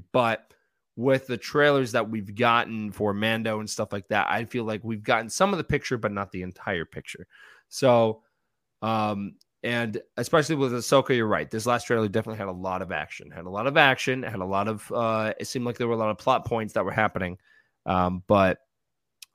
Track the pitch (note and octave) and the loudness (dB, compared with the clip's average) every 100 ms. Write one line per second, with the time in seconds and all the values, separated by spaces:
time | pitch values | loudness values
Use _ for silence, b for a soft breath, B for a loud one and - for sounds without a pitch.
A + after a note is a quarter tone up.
0 | - B2+ A#2 A2 _ _ _ _ _ - | -2 0 2 0 _ _ _ _ _ -2
1 | C3 C3 C3 A#2+ - D3 D3 C#3 A#2+ A#2 | 2 2 0 -8 -2 2 4 4 2 -2
2 | A2 A2 G2 G#2 A#2+ A#2 - A2 G#2 F#2+ | -2 -4 -6 0 4 4 2 -4 -8 -2
3 | G#2 G2+ A2 A2+ A2+ G#2+ G#2+ - G#2+ G2+ | -2 0 0 0 -2 -4 -6 -6 -6 -6
4 | - G#2 - G#2 A#2 A#2+ A2 G#2+ A2 G#2+ | -2 0 0 -2 -4 -6 -4 -6 -6 -6
5 | A2 A#2 A2+ - G3 F3+ - D3 - A#2+ | 0 0 0 0 2 0 -2 -4 -2 -4
6 | G#2 G2+ G2 F#2 F2+ - - F2+ D#2 - | -2 -4 -6 -6 -10 -8 -4 -4 -6 -10
7 | - - - B B B B - C3 A#2 | -14 -16 -18 B B B B 0 4 6
8 | A2+ A2 _ _ _ _ _ _ A2 A2 | 4 0 _ _ _ _ _ _ -2 0
9 | G#2+ G2+ G2+ - _ _ A#2 A#2+ A2+ G#2+ | 0 -2 -8 -12 _ _ -4 -2 -2 -6
10 | - - B2 E3 D3+ D3+ C3 A#2+ - C#3 | -8 -8 2 2 4 0 0 -2 4 4
11 | C3 B2 A2 F2+ D2+ A2 A#2 A#2+ - A#2 | 4 2 2 0 -2 -4 0 0 2 0
12 | G#2+ G#2 A2 A2 G2 F2+ F#2 F#2 F2+ D#2+ | 2 0 -4 -6 -8 -6 -6 -4 -4 -6
13 | D2+ - - F2 F2+ G2 B2+ D#3 C#3 B2+ | -6 -12 -16 -14 -10 -4 2 6 6 4
14 | - C3 A#2 G2+ F#2+ G2 G#2+ G#2+ - A2 | 0 -2 -4 -6 -2 0 -2 -4 -4 -2
15 | A2+ A2 G#2+ - A2 B2+ A#2+ A#2 A#2+ A2+ | 0 0 -2 -4 -6 -6 -4 -2 -2 0
16 | G#2+ G#2+ C3+ C3 - A#2 G#2+ A2 F#2+ G2+ | 0 0 0 0 0 -4 -2 -2 0 2
17 | G#2+ - F2+ F#2 b b b b - F#2 | 0 0 -6 -8 b b b b 0 2
18 | F2+ F#2 - G2+ F#2+ - _ _ _ _ | 2 0 4 4 4 2 _ _ _ _
19 | _ _ - | _ _ -20